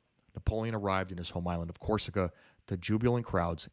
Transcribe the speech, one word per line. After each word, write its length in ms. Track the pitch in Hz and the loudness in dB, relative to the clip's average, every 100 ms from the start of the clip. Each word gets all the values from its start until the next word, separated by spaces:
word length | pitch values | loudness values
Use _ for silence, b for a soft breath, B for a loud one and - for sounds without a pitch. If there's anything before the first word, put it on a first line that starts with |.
| _ _ _ - | _ _ _ -6
Napoleon 400 | - 110 113 110 | 0 2 2 0
arrived 380 | 101 95 92 | 2 2 0
in 60 | 90 | -4
his 100 | 87 | -4
home 180 | 90 87 | -2 -2
island 220 | 85 85 | -2 -4
of 100 | - | -6
Corsica 540 | - 107 - 98 90 - b b - | 0 0 0 0 0 -2 b b -6
to 80 | 95 | -4
jubilant 500 | 87 107 120 120 117 | 0 2 2 2 0
crowds 440 | 92 85 85 - | 0 0 -2 -6